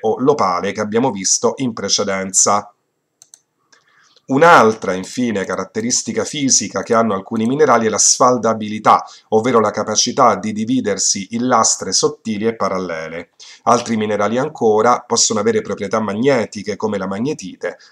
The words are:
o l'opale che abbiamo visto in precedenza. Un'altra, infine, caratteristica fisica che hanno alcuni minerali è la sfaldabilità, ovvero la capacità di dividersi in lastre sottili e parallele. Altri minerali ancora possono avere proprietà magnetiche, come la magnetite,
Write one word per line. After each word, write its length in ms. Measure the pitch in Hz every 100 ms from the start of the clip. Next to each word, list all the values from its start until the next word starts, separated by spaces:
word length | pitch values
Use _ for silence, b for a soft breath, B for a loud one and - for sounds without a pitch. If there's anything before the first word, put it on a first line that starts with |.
o 180 | 110 107
l'opale 520 | 135 143 98 87 98
che 100 | 104
abbiamo 280 | 107 113 127
visto 440 | 98 95 - - -
in 160 | 127
precedenza. 1040 | 113 98 - 98 95 98 - 107 104 - _ _ _ _ _ _ - _ _ b b b b b b -
Un'altra, 600 | 135 165 156 110 107 95
infine, 520 | 92 92 - 120 101
caratteristica 800 | 92 92 92 113 117 - - 107
fisica 640 | 101 151 135 - 101 98
che 100 | 92
hanno 200 | 113 113
alcuni 320 | 95 - 113 113
minerali 400 | 143 143 117 110
è 20 |
la 100 | 101
sfaldabilità, 1080 | - - 127 123 113 110 104 104 120 95 B B B
ovvero 280 | 110 123 117
la 140 | 104
capacità 640 | 107 104 104 123 127 123 98
di 160 | 107
dividersi 720 | 107 110 131 104 95 - 104 92
in 180 | 117 127
lastre 420 | 117 110 - 95
sottili 560 | - 151 - 113 101 113
e 80 |
parallele. 760 | 110 98 95 90 80 80 85 - B B B
Altri 320 | 110 120 113 110
minerali 420 | 107 101 104 120
ancora 600 | 151 - 113 107 117 123
possono 400 | - 117 - 110
avere 220 | 107 110
proprietà 360 | 104 98 101 110
magnetiche, 800 | 107 101 135 131 101 104 98 98
come 200 | 110 101
la 120 | 95
magnetite, 680 | 98 135 147 92 - 87 b b